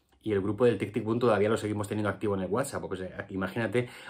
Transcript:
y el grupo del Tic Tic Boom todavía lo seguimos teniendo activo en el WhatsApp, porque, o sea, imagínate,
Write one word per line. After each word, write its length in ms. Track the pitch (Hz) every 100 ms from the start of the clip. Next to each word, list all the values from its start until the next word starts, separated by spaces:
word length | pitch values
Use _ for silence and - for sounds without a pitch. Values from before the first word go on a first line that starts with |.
| _ _
y 80 | 110
el 100 | 98
grupo 240 | 104 104 120
del 140 | 101
Tic 120 | 101
Tic 120 | 120
Boom 160 | 104 120
todavía 280 | 123 101 107
lo 100 | 110
seguimos 300 | 107 104 101
teniendo 220 | 123 101
activo 240 | 98 104
en 80 | 98
el 80 | 90
WhatsApp, 320 | 113 - 92
porque, 220 | 85 92
o 40 | 90
sea, 200 | - -
imagínate, 600 | 95 92 120 110 120 123 -